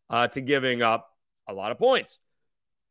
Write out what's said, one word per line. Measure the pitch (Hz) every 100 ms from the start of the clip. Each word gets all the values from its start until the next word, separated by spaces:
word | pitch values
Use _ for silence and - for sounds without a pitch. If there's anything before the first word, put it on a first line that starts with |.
| _
uh, | 117 120
to | 139
giving | 131 139 127 120
up | 117 113 - _ _ _ -
a |
lot | 95 104
of | 117
points. | 240 233 - - _ _ _ _ _ _ _